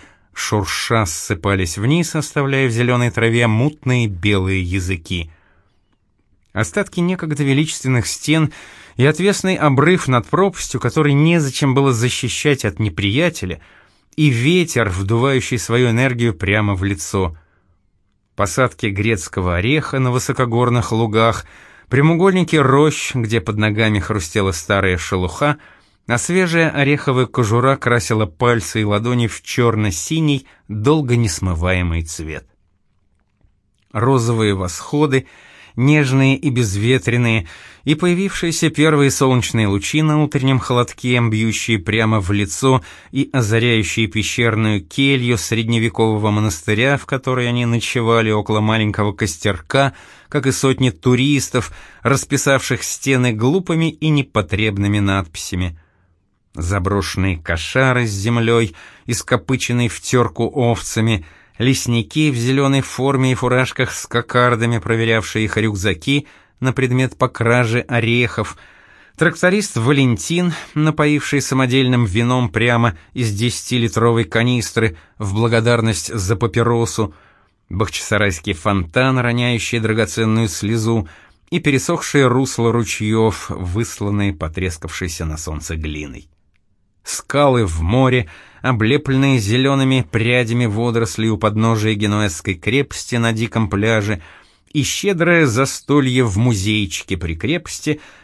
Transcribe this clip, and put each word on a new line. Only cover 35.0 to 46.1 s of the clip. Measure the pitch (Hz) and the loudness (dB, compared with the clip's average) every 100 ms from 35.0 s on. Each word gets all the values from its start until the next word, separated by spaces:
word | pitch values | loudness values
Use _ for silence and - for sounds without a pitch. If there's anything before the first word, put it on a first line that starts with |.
| 151 123 - - - - - | 2 0 -2 -14 -20 -20 -12
нежные | - 131 151 135 135 135 135 | 0 4 4 4 4 4 2
и | 147 | 0
безветренные, | 120 110 101 113 131 - 120 120 113 90 - - - | 0 0 0 2 0 2 0 2 0 -2 -12 -20 -8
и | 127 | -2
появившиеся | 156 180 175 196 - 170 160 160 | 0 2 0 -2 -4 -4 0 0
первые | 160 156 151 139 | 2 2 4 2
солнечные | - 135 127 - 117 104 | 2 2 2 0 0 0
лучи | 98 - 151 | 0 -2 0
на | 156 151 | 2 2
утреннем | 147 147 131 131 | 2 0 2 0
холодке, | - 123 120 - 127 123 | 0 0 0 -4 -2 2
бьющие | 117 110 110 107 - 110 | 2 0 0 -2 -2 -2
прямо | 90 110 110 110 | 0 0 2 0
в | 92 | 0
лицо | 104 101 - 135 131 - - - | 0 -2 0 2 2 0 -18 -8
и | 131 139 | -4 -2
озаряющие | 135 107 113 120 113 98 - 110 | 0 0 2 2 2 0 -2 -2
пещерную | 113 101 - 117 110 107 104 | -2 -4 0 0 2 0 0
келью | - - 139 139 120 120 | -4 0 2 2 2 -2
средневекового | - 113 113 117 113 - 113 | 0 -2 0 0 0 0 0